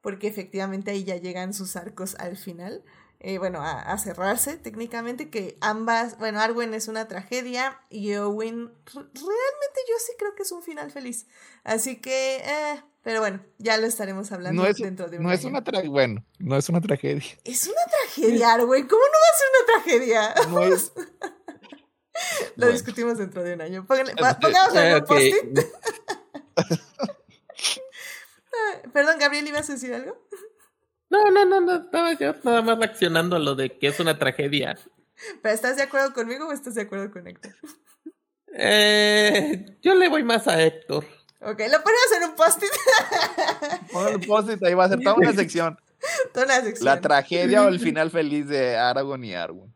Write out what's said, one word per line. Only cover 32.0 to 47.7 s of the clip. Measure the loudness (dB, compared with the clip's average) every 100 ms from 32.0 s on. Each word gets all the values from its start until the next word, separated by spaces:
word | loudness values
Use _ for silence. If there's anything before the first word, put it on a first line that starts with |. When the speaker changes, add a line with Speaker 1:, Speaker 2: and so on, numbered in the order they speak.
| 0
Speaker 3:
yo | 0 -2 -2
nada | 0 2
más | 2 0
reaccionando | 0 0 0 2 0 0
a |
lo | 0
de | -2 -4 -2
que | -2
es | 0
una | -2 0
tragedia. | 0 -2 -2 -2 -4 -8 -16 _ _ _ -18 -8
Speaker 1:
¿Pero | -4
estás | -2 -2 -2
de |
acuerdo | -2 0 -2
conmigo | -2 -6 -6 -8
o |
estás | -10 -8
de | -8
acuerdo | -8 -8 -10
con | -14 -20
Héctor? | -20 -20 _ -20 -20 _ _ -20 _ _ _ _
Speaker 3:
Eh, | -2 2 4 6 4 4 4 4 2 0 -4 -8 -2
yo | 4
le | 6 4
voy | 2
más | 2 0 2
a | 4
Héctor. | 4 2 -8 -8 -8 -20 _ _
Speaker 1:
Ok, | -12 -6 0
lo | 2
ponemos | 4 4 4 2
en | 0
un | 2
post-it. | 4 4 -2 0 4 4 4 -2 -2 -2 -2 -2 -6 -8 -6
<laughs> |
Speaker 2:
Ponle | -2 -2 -2
un |
post-it, | 0 0 2 0
ahí | 2
va | 4
a | 4
ser | 4
toda | 2 4
una | 4
sección. | 4 0 0 -2 -4 _ _ -8 -4 -4
Speaker 1:
Toda | 0 2
una | 2
sección. | 0 -2
Speaker 2:
La | 2 2
tragedia | 4 2 2 0 4 6
o |
el | 6